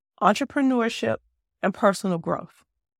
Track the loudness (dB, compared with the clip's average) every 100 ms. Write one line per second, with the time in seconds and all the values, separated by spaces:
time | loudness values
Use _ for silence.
0 | _ _ 0 2 -2 0 0 2 0 -2
1 | -4 -4 _ _ _ _ -6 0 2 2
2 | -2 -4 -2 -6 -6 _ _ _ _ _